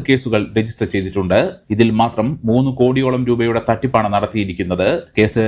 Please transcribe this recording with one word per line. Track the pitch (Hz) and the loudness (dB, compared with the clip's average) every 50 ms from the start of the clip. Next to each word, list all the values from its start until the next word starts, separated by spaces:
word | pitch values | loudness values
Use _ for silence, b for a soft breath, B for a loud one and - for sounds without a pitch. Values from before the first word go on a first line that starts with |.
| - | 0
കേസുകൾ | - 135 127 - 123 110 107 101 - - | 2 2 2 2 0 0 0 0 0 -2
രജിസ്റ്റർ | 113 110 113 110 - 113 87 | -2 -2 -2 -4 -6 -4 -2
ചെയ്തിട്ടുണ്ട്. | - 98 92 95 92 98 92 90 90 107 147 185 - - _ - 107 | -2 -4 -4 -2 -4 -2 0 2 2 2 2 0 -4 -8 _ -4 2
ഇതിൽ | 104 120 113 110 110 | 4 4 4 4 2
മാത്രം | 113 117 - - 107 127 156 160 - 113 | 0 0 0 -2 -2 -2 -4 -4 -2 0
മൂന്ന് | 113 123 131 135 127 | 2 2 2 0 0
കോടിയോളം | 131 127 123 127 131 131 127 127 127 127 120 | 2 2 2 2 2 0 0 0 -2 0 0
രൂപയുടെ | 120 117 117 117 113 113 107 - | 0 0 0 0 0 -2 0 -2
തട്ടിപ്പാണ് | 113 110 - 123 127 117 107 104 101 | -2 -2 -2 0 0 0 0 2 0
നടത്തിയിരിക്കുന്നത്. | 101 104 104 - 110 101 92 90 92 95 87 90 87 95 107 156 170 - - - | -2 -2 -2 -4 -4 -4 -4 -4 -6 -4 -4 -2 0 0 0 0 -2 -4 -4 0
കേസ് | - 107 107 - 117 110 | 2 2 2 2 0 0